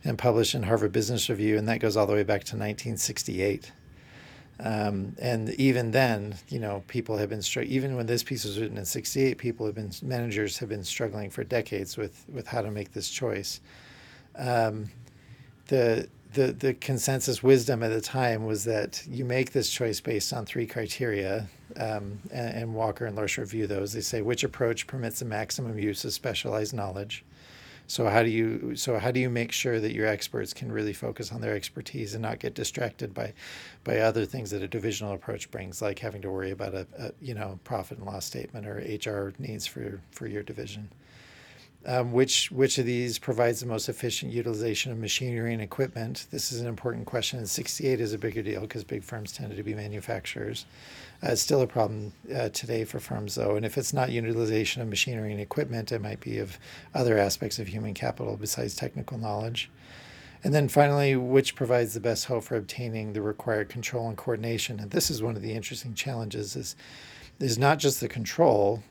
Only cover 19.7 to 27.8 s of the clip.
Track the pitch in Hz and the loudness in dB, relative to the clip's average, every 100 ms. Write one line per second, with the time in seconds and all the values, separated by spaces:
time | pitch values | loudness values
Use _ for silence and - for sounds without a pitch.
19.7 | - 120 104 - 110 - 131 104 - 117 | 0 0 -2 -2 -2 -2 -4 -4 -4 -2
20.7 | 123 107 - 123 101 95 101 101 - - | -2 -4 -2 0 0 0 -2 -4 -12 -16
21.7 | - 110 107 101 101 - 131 117 113 113 | -6 -4 -2 -6 -10 -8 -6 -4 -4 -4
22.7 | 110 110 98 117 101 101 - 107 113 104 | 0 -2 0 -4 -2 -2 -2 -2 -2 0
23.7 | 101 101 107 101 117 107 120 - - 120 | 0 -2 -2 -2 -2 0 0 -2 0 0
24.7 | 113 - 131 117 - 117 107 110 - 123 | 0 -4 -4 -4 -4 -4 -4 -2 -4 -4
25.7 | 107 104 98 117 - - 101 123 107 107 | 0 0 0 -4 -4 -2 -2 -2 0 0
26.7 | 117 101 92 104 - - - - - - | -2 -4 -4 -6 -8 -12 -20 -20 -20 -20
27.7 | - | -20